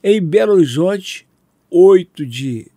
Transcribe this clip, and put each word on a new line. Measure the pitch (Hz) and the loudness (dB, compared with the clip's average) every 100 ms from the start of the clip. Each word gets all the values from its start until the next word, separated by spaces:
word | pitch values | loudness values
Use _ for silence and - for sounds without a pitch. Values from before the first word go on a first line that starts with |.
Em | 202 214 | 2 0
Belo | 165 196 220 | 0 0 2
Horizonte, | 196 147 127 180 202 190 - _ _ _ _ _ | 2 0 0 -2 -4 -10 -18 _ _ _ _ _
oito | 175 190 185 180 - 139 | 4 4 4 0 -12 -12
de | 120 135 113 - | -8 -8 -10 -12